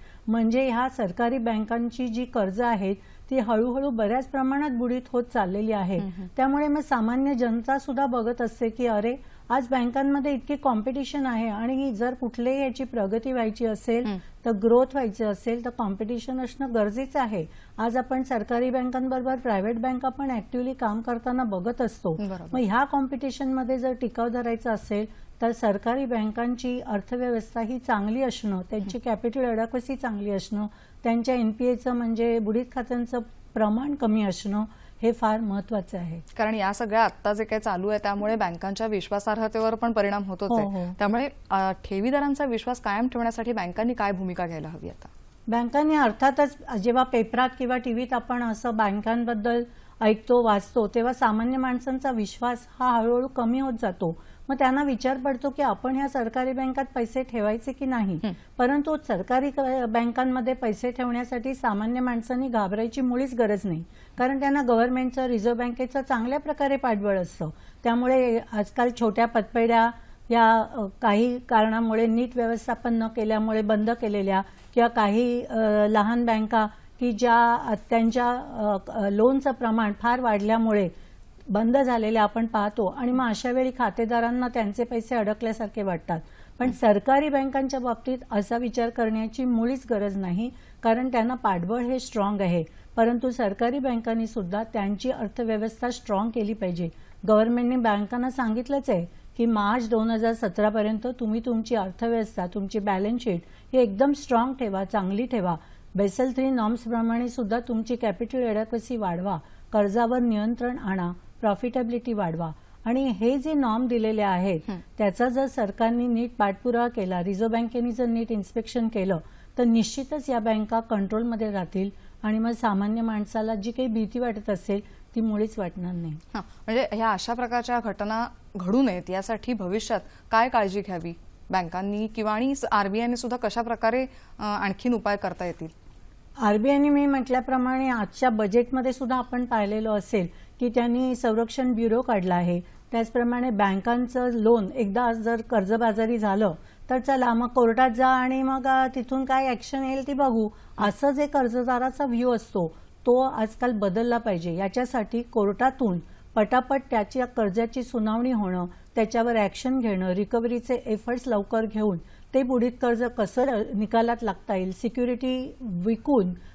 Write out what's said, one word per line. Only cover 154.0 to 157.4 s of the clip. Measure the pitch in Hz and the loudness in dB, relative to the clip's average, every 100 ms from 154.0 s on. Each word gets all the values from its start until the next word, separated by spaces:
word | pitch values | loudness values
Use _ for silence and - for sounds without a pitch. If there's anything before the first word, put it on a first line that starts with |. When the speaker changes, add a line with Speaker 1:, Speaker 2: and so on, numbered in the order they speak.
| 240 233 | 0 0
Speaker 1:
पाहिजे. | 233 180 175 | 0 -2 -2
याच्यासाठी | 165 196 247 240 254 208 233 | -2 -2 -2 -2 -2 -2 -4
कोर्टातून | 233 226 202 202 254 262 233 175 - - - | -2 0 0 2 0 2 0 0 -6 -16 -4
पटापट | 226 208 254 254 269 - | 0 2 2 2 -2 0
त्याच्या | 226 208 262 247 | -2 0 -2 -2
कर्जाची | - | 0